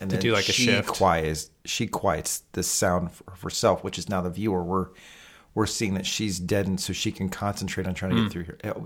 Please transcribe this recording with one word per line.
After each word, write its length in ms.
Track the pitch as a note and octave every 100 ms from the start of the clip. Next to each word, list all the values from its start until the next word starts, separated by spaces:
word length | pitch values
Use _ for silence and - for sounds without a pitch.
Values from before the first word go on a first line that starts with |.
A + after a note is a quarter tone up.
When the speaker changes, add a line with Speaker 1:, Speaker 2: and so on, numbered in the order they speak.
Speaker 1:
and 80 | F#2+
Speaker 2:
To 80 | F#2
Speaker 1:
then 40 |
Speaker 2:
do, 120 | G#2+
like, 160 | G#2+ F#2+
a 20 |
Speaker 1:
she 140 | - B2
Speaker 2:
shift. 240 | G2+ G2+
Speaker 1:
quiets, 600 | - F#2+ E2 D#2 D#2 - _
she 240 | - - A2+
quiets 560 | - F#2+ D#2+ D#2 - -
the 120 | -
sound 480 | E2+ - G2 F2+ E2+
f-, 120 | - -
of 120 | F#2
herself, 380 | - - A2+ -
which 160 | F#2+ F2+
is 120 | E2+
now 100 | G2
the 80 | F2+
viewer, 320 | F2+ G#2+ F#2
we're, 260 | F2 F#2+ F2+ - - - - - - -
we're 100 | G#2
seeing 260 | - A2
that 120 | F#2+ F#2
she's 320 | - A2 F2+
dead, 300 | F2+ G#2 F#2+
and 140 | F#2
so 100 | -
she 220 | F#2 A2
can 160 | - F#2+
concentrate 580 | - G2+ G2 G2 - F#2
on 60 |
trying 180 | F2 F#2+
to 60 | A2+
Speaker 2:
Mm. 60 |
Speaker 1:
get 80 | G#2+
through 100 | F2
here. 140 | E2+ - G#2+ -